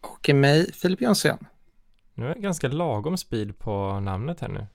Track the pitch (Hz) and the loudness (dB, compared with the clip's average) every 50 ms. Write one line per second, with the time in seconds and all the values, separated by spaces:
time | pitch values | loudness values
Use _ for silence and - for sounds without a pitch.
0 | - - - - - - 143 139 139 143 143 156 175 - - - - 180 185 - | -16 -16 -16 -4 2 4 6 6 6 6 6 6 4 2 -2 -2 -2 -2 0 2
1 | 247 240 208 - - - - - - - _ _ _ _ _ _ _ _ _ _ | 2 2 2 4 2 0 0 0 -8 -20 _ _ _ _ _ _ _ _ _ _
2 | _ _ _ - 117 127 - 247 202 202 175 - - 131 135 156 175 160 117 104 | _ _ _ -8 -6 -6 -6 -4 -4 -4 -4 -2 -2 -2 0 0 0 0 0 -2
3 | 104 151 185 185 - _ - 113 107 101 104 - - - 104 101 98 98 98 98 | -2 -2 -4 -4 -4 _ -2 -2 -2 -4 -6 -8 -6 -4 -2 -2 -2 -2 -2 -2
4 | 98 101 95 92 113 151 175 - - 101 98 101 104 101 _ | -2 -2 -4 -4 -4 -4 -6 -6 -6 -8 -8 -8 -10 -12 _